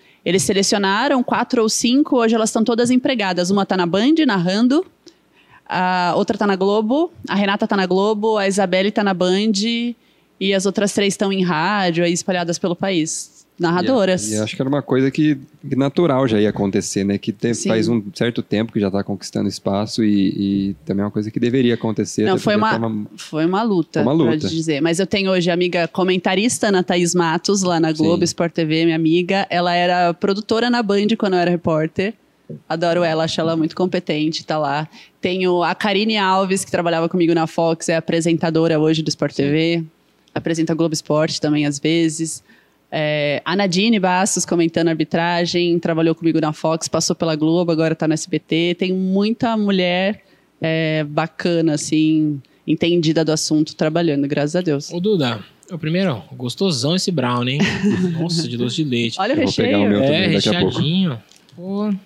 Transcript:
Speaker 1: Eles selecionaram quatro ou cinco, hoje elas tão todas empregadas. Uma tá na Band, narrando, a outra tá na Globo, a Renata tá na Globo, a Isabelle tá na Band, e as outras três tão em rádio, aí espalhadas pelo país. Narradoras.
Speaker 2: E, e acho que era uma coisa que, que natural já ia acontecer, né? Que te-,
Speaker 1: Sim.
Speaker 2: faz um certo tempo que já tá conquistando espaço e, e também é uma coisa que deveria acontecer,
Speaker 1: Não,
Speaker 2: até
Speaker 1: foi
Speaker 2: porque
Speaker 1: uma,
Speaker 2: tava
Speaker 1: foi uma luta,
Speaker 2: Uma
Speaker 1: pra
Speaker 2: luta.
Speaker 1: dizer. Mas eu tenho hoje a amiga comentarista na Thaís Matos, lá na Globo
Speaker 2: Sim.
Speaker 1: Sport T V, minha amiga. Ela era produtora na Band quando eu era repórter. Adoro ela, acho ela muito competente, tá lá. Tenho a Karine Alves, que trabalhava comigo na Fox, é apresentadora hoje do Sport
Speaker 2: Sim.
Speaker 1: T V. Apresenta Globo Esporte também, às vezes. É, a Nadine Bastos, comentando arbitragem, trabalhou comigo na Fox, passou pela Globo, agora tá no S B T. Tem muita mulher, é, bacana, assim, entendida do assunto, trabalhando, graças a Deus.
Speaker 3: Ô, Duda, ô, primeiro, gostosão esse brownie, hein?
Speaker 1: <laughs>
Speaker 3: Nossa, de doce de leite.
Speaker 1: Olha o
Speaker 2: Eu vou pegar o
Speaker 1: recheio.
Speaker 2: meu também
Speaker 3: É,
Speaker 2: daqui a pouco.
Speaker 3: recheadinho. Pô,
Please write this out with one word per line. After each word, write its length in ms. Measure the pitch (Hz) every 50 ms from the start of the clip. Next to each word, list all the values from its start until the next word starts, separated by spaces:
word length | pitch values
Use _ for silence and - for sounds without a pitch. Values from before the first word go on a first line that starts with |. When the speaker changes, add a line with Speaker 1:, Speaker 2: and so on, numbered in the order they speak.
| _ _ _ _
Speaker 1:
Eles 200 | - - 175 190
selecionaram 800 | - - 202 196 196 - 226 202 202 190 196 214 247 285 285 254
quatro 400 | 247 - 226 196 240 - - 240
ou 60 | 220 220
cinco, 480 | - - - 233 247 277 302 - 285 247
hoje 160 | 226 220 233
elas 180 | 226 220 214
tão 100 | - 233
todas 280 | 214 240 240 220 240 240
empregadas. 600 | 254 254 254 285 262 226 208 190 180 180 180 175
Uma 140 | 202 202 196
tá 100 | - 196
na 120 | 185 175
Band, 280 | 170 170 196 226 277 320 320 311
narrando, 580 | 262 202 185 170 185 190 214 240 254 269 330 381 - _ _ _ - _ _ _ _ _ _ _ _ - - _
a 460 | - - 180 185 185 185 180 180 175 156
outra 200 | - 208 - 220 -
tá 80 | 214
na 100 | 202 196
Globo, 540 | 180 190 196 202 220 220 214 262 302 339 349 - - - -
a 60 | -
Renata 320 | 196 202 196 202 208 226
tá 100 | 214 220
na 100 | 196 185
Globo, 500 | 180 185 190 196 214 220 208 208 220 220
a 100 | 208 196 196
Isabelle 420 | 196 202 196 180 180 185 190 208
tá 120 | 202 220 208
na 100 | 196 190
Band, 380 | 175 185 180 185 196 208 220 208 190 208 233 233 233 240 240 233 _ _ _ _ _ _ _ _ -
e 140 | 190 190 196
as 120 | 190 190
outras 260 | 202 185 - 202 202
três 240 | - - 202 196 -
tão 160 | - 208 196
em 100 | 196 190
rádio, 600 | 180 175 165 151 160 185 214 208 190 180 165 165 175
aí 80 | 170
espalhadas 460 | 180 170 - - 185 180 175 170 175 -
pelo 180 | - 185 175
país. 640 | - 190 196 190 165 151 160 - - - - _ - - _ _ -
Narradoras. 720 | 175 165 170 180 180 - 269 233 190 185 185 175 107 107
Speaker 2:
E, 40 | 107
e 40 | 107
acho 160 | 110 104 -
que 80 | -
era 60 | 135 131
uma 120 | 147 143
coisa 300 | - - 127 131 135 135
que, 260 | - - 151 151 147 135 - - _ - - 139
que 60 | 139
natural 540 | 127 139 143 - 185 175 160 135 127 135 123
já 120 | 113 104
ia 80 | 107 104
acontecer, 540 | - - 101 98 95 101 95 - - 104
né? 160 | 98 101 101 98
Que 140 | - -
te-, 200 | 101 - - 120 -
Speaker 1:
Sim. 140 | - - 196
Speaker 2:
faz 180 | 113 - 165 117
um 120 | 120 113 98 104 -
certo 260 | - 123 120 117 -
tempo 320 | 110 - - 104 113 113
que 60 | - 110
já 100 | 101 98
tá 140 | 92 101
conquistando 460 | 98 - 101 92 - - - 104 101 101
espaço 560 | 98 - - 104 98 101 107 104 - - 110
e, 240 | 104 104 101 98 - - - 98 98 101 101 98 98
e 40 | 95 - -
também 160 | - 95 98
é 40 | 101
uma 40 | 107
coisa 180 | - 110 104 110
que 120 | - -
deveria 340 | 120 120 120 135 123 120 117
acontecer, 480 | - - 113 107 - 104 - - - 107
Speaker 1:
Não, 100 | 113 -
Speaker 2:
até 60 | -
Speaker 1:
foi 140 | - 226 208
Speaker 2:
porque 80 | 208 214 220 214
Speaker 1:
uma, 20 | 113 117 113
Speaker 2:
tava 180 | 110 107 104 - -
Speaker 1:
foi 280 | - - - - 151 160
uma 180 | 175 185 196 233
luta, 380 | 233 196 175 151 - - 160
Speaker 2:
Uma 140 | - 123 147
Speaker 1:
pra 100 | 165 151 113
Speaker 2:
luta. 160 | 117 - - 92
Speaker 1:
dizer. 320 | 160 165 160 160 151 135
Mas 200 | 156 170 170 170
eu 80 | 190 185
tenho 240 | - 202 196 190
hoje 180 | 185 185 165 180
a 40 | 170
amiga 340 | 175 180 180 175 175 165 160
comentarista 840 | - - 180 190 185 190 - 208 190 190 214 247 - - - 214
na 140 | 196 180 170
Thaís 320 | - 185 180 175 170 175
Matos, 460 | 180 170 165 160 170 - - 202 202
lá 180 | 190 180 175 165
na 100 | 165 160
Globo 280 | 156 156 156 160 170 170
Speaker 2:
Sim. 60 | 175
Speaker 1:
Sport 260 | 160 - - 175 170
T 120 | - - 165
V, 200 | 151 156 160 165
minha 100 | 170 160
amiga. 500 | 165 165 156 165 180 180 175 196 196 196 -
Ela 240 | - 175 175 180 175
era 400 | 175 175 180 180 180 175 175 170
produtora 560 | - - 196 196 202 220 - 226 226 233 247
na 100 | 240 240
Band 280 | 233 196 202 202 208 208 226 -
quando 140 | - 196
eu 80 | 185 180
era 100 | 175 175
repórter. 640 | 175 165 - 175 160 151 160 160 - - 185 208 226 _ _ _ _ _ _ - 156 - _ -
Adoro 340 | 160 165 170 170 165 175
ela, 220 | 175 165 160 160 160
acho 160 | 160 - -
ela 160 | 160 160 165
muito 180 | 160 156 147 -
competente, 720 | - 180 185 190 175 175 - 160 151 151 160 160 - -
tá 100 | - 160
lá. 320 | 156 151 139 143 147 156 156 - - - - _ _
Tenho 440 | - 185 180 190 185 180 180 175 170
a 100 | 165 180
Karine 420 | - - 214 202 196 214 220 220
Alves, 480 | 214 196 190 185 190 196 185 190 196 190
que 60 | -
trabalhava 380 | - - 175 170 170 165 165 170
comigo 260 | - 185 170 160 170
na 140 | 165 160 160
Fox, 400 | - - 165 165 165 165 - -
é 80 | 170
apresentadora 840 | 160 - - 170 165 160 170 165 156 - 165 160 160 160 165 160 151
hoje 240 | 151 160 160 156
do 60 | 160 151
Sport 240 | 143 - 147 143
Speaker 2:
Sim. 100 | - -
Speaker 1:
T 80 | 139 143
V. 340 | 147 160 160 165 170 170 160 156 _ _ _ _ _ _ _ _
Apresenta 420 | - - - 165 165 165 160 165 165
Globo 200 | 151 165 160 160
Esporte 460 | - - - 151 151 160 156 139 -
também, 260 | - 151 151 151 147
às 140 | 143 143 143
vezes. 600 | - 156 165 170 165 160 156 160 165 160 - - _ _ - _ _ _ _ _ _ -
É, 520 | - 151 151 151 151 151 147 147 143 - -
a 100 | - 175
Nadine 460 | 196 202 190 165 185 208 233 226 202
Bastos, 460 | 180 185 180 180 190 208 - 185 -
comentando 420 | - 180 175 170 160 - 170 165 170
arbitragem, 920 | 160 156 156 - - 175 165 175 175 170 175 165 - 175 175 175 170 175
trabalhou 360 | - 170 165 160 165 165 160
comigo 260 | - 165 165 156 160
na 140 | 156 151 156
Fox, 340 | - - 160 160 160 - -
passou 260 | - 160 165 - 175
pela 220 | - 175 165 156
Globo, 340 | 147 156 160 165 180 180 170
agora 240 | 165 156 160 160 160
tá 140 | - 160 156
no 60 | 156
S 120 | 151 - -
B 80 | - 156
T. 360 | _ - - 160 165 170 180 -
Tem 160 | 196 185 185
muita 600 | 190 190 185 190 196 202 214 226 - 262 233 226 220
mulher, 640 | 208 196 196 185 180 175 175 180 190 196 214 - _ _ _ _ _ _ _ -
é, 460 | - 160 160 160 165 156 156 156 151
bacana, 680 | 147 147 160 160 165 _ - - 180 170 165 160 165 147
assim, 680 | 147 - - 156 156 156 156 156 156 156 151 147 139 - _ _ _ -
entendida 560 | - 151 - - 170 175 175 156 160 160 170 160
do 40 | 156
assunto, 460 | 156 156 - - 156 151 156 - -
trabalhando, 500 | - - 156 156 170 170 165 143 139 143
graças 300 | 139 147 147 143 151 160
a 60 | 180
Deus. 280 | 185 175 147 139 147 -
Speaker 3:
Ô, 100 | 165 175
Duda, 380 | 180 214 214 175 139 120 117 107 - - _ _ - -
ô, 60 | 190
primeiro, 460 | 156 156 156 165 185 196 180 127 101 - - 127
gostosão 600 | 123 127 120 - - 196 190 156 120 120 147 175
esse 140 | 185 - 208
brownie, 460 | 175 143 123 120 123 120 120 127 135
hein? 40 | 147 - - - 202 196 208
Speaker 1:
<laughs> 280 | - 185 180 180 165 165
Speaker 3:
Nossa, 300 | 165 170 165 170 151 120
de 80 | 120
doce 260 | 117 123 123 127 160
de 60 | 156 139
leite. 280 | 123 120 117 113 - -
Speaker 1:
Olha 140 | 190 220 294
o 40 | 311
Speaker 2:
Eu 60 | 285
vou 80 | 196 143
pegar 240 | - 233 - - 101
o 40 |
Speaker 1:
recheio. 80 | - -
Speaker 2:
meu 100 | 202 208
também 220 | - 139 147 165
Speaker 3:
É, 100 | 190 -
Speaker 2:
daqui 160 | - - - -
a 40 | - -
pouco. 60 | - -
Speaker 3:
recheadinho. 540 | 123 120 131 147 170 190 190 165 127 113 - _ - - _ _ -
Pô, 380 | - 175 190 196 202 208 214 202 190 -